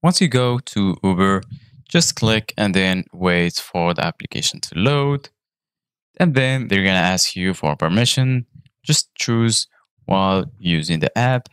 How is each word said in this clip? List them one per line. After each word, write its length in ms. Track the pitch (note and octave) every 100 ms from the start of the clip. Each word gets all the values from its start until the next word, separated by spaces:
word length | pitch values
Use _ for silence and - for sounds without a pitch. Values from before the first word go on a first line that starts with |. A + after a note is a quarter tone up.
Once 180 | E3 F3+
you 80 | E3+
go 300 | B2+ B2 B2
to 380 | - - G2 F2
Uber, 400 | F#2+ F2+ F#2+ G2 F#2+ - - - -
just 280 | E3+ E3+ -
click 380 | A2+ A2 A2 -
and 180 | G#2
then 300 | F#2+ F#2+ F#2 F2+
wait 420 | F2+ F2+ F2 F2
for 380 | - - F2+ E2+
the 120 | F2
application 560 | E2 - - - - -
to 180 | - -
load. 520 | A#2+ C#3+ C#3+ C#3 - _ _ _ _ _ _ _ _ _
And 160 | F3+
then 340 | C3+ C3 C3 A#2
they're 160 | G2
gonna 120 | F#2+ F#2 F2
ask 220 | F#2 - -
you 160 | F2+
for 220 | F2 D2+ D2
permission. 680 | E2 F#2+ A#2+ - C3 B2+ A#2+ - _ _
Just 320 | - D#3 -
choose 520 | - - A#2 A2+ G#2+ - _ _ _ -
while 380 | F#2+ F#2+ F#2+ - -
using 420 | F2 E2 D#2 E2
the 160 | D2+ -
app. 300 | B2 B2+ -